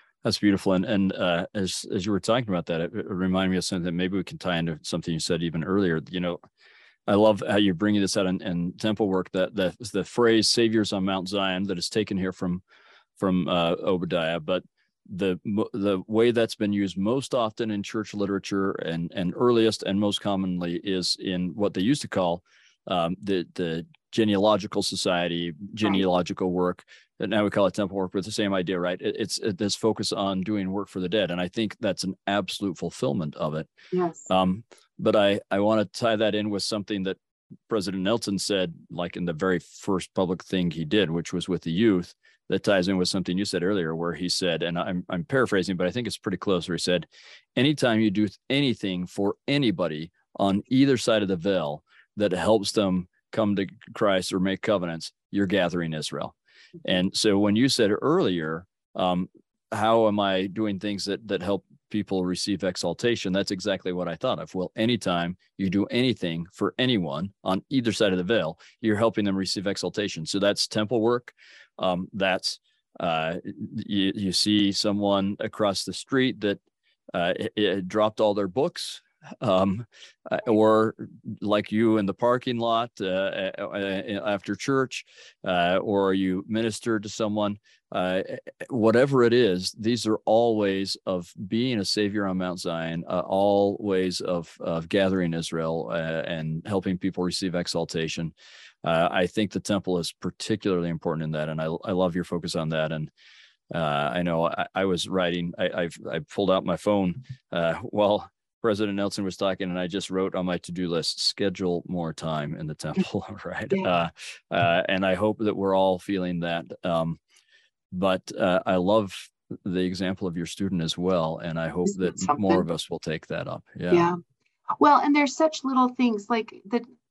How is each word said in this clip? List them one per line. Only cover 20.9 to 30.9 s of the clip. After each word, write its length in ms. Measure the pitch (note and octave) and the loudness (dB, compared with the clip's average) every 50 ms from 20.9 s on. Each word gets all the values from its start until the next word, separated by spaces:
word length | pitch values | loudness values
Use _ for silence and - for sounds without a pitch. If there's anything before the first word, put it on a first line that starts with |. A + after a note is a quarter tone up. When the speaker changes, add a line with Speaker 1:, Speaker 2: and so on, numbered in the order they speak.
| F#2+ F#2 E2+ - - - | -2 0 0 -2 -2 -2
Speaker 1:
in 340 | - F#2+ F2+ F2+ F2+ F2+ - | -4 -2 -2 -2 -2 -2 -2
what 200 | G2+ G2+ E2 D2+ | -2 -2 0 0
they 80 | F#2 | 2
used 200 | F#2 A#2+ D3 - - | 2 2 2 0 -2
to 40 | |
call, 340 | - - G2 F#2 F2 F2 F2 - _ _ _ _ _ _ _ _ | -4 -2 0 0 0 0 -2 -6 _ _ _ _ _ _ _ _
um, 300 | - F#2+ F2 E2 E2+ F#2 F#2+ | -4 -2 0 0 0 -2 -4
the, 240 | G#2 G2+ G2 F2+ E2 - - | -2 -2 0 0 -2 -4 -6
the 300 | - F2+ E2 D#2+ E2 E2+ - _ _ _ _ - | -4 -4 -4 -4 -4 -8 -10 _ _ _ _ 0
genealogical 680 | A#2 A2 G#2+ G2+ F#2+ G2+ G#2+ G#2+ F#2 G2+ G#2 - G2+ | 2 2 4 4 4 6 6 4 4 2 -2 -4 -2
society, 720 | G2 - G2 F#2+ - G2 F2+ F2 F2 E2+ E2+ E2+ E2+ E2+ | -2 -2 -2 -2 0 0 0 0 0 0 -2 -4 -4 -6
Speaker 2:
Right. 240 | D#2 D2 G2+ G2 - | -8 -10 -12 -12 -4
Speaker 1:
genealogical 760 | F#2 G#2+ G2+ G2 F#2+ F#2+ F2+ F2+ F2+ F2 - F#2+ - F#2+ F#2 | -2 0 2 2 2 2 4 2 2 0 -2 -2 -2 -2 -2
work, 340 | F2 F2+ F2+ F2+ F2+ - - _ - - _ _ _ - | 0 0 0 0 -2 -4 -10 _ -20 -20 _ _ _ -8
that 100 | A2 F#2+ | -6 -2
now 140 | G#2 G#2 G#2 | 0 0 0
we 60 | G2 | 2
call 160 | - G#2 G2 | 2 2 2
it 80 | F#2 - | 2 2
temple 240 | G#2+ G2+ F2 G2 | 0 -2 -2 -2
work, 140 | G2 F#2 F2+ - | -4 -4 -2 -2
but 100 | G2+ F2+ | -4 -4
the 80 | G#2+ | -2
same 220 | G#2+ - G#2+ G2 G2 | -2 -2 0 0 0
idea, 260 | F#2 F2 F2 F#2 F2 | 0 0 0 -2 -2
right? 220 | F2 F2 F#2 - | -2 -2 -2 -2
It, 140 | G#2+ G#2+ - - | -4 -4 -2 -2
it's, 180 | A2 F2+ - - | -4 -4 -4 -4
it, 180 | - A2 F#2 | -4 -4 -2
this 180 | - G#2+ G2 - | -2 -2 -2 -2
focus 360 | - - A2 G#2+ - G#2 - - | 0 0 0 0 0 -2 -4 -2
on 280 | G#2 G2 G2 F#2+ F#2 | -2 0 0 0 -2
doing 300 | F2+ G#2+ G#2+ G2+ F#2+ F#2 | -2 -2 -2 -2 -2 -2
work 160 | F#2+ G2+ G2 | -4 -4 -6
for 120 | - | -6